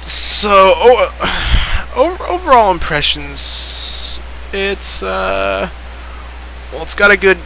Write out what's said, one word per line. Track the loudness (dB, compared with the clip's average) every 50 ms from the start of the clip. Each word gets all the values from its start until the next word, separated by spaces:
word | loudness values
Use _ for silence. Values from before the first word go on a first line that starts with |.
So, | -2 0 2 2 4 4 2 2 2 4 6 6 8 6 6
o-, | 6 6 6 6 6 2 -2 -2 -6 -4 -4 -4 -2 0 2 2 2 2 2 0 -2 -2 -4
<sighs> | -2
over-, | 0 0 0 0 -6 -6
overall | -6 -6 -4 0 4 4 6 6 4
impressions, | 2 0 -2 -2 -2 -2 -2 -2 -4 -4 -6 -10 -8 -6 -4 -2 -2 -2 0 0 2 2 2 2 2 0 0 -4 -6 -6 -8 -10 -12 -12 -10 -8
it's, | -6 -4 -2 -4 -4 -6 -6 -8 -8 -6
uh, | -6 -4 -4 -4 -2 -2 -2 -2 -2 -2 -2 -2 -4 -6 -8 -12 -14 -14 -14 -14 -14 -14 -14 -14 -14 -14 -16 -16 -16 -16 -16 -16 -16 -12
well, | -12 -10
it's | -8 -8 -2
got | 0 2 2
a | 4 4
good | 4 2 2 2 -2